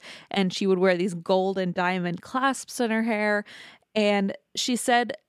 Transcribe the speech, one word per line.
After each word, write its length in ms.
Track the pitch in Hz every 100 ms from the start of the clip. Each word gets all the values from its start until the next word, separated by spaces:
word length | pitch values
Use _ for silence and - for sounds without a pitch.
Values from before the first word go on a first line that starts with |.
| - - -
and 220 | 196 185
she 140 | - 196
would 120 | 185
wear 180 | 190 175
these 160 | 190
gold 440 | 170 170 185 190 190
and 160 | 180
diamond 480 | 185 180 185 175 170
clasps 580 | - 262 269 254 - -
in 120 | 233
her 120 | 220
hair. 420 | 226 208 214 208 - - - - _ 214
And 380 | 208 202 196 - _ -
she 200 | - 233
said 380 | - 240 233 -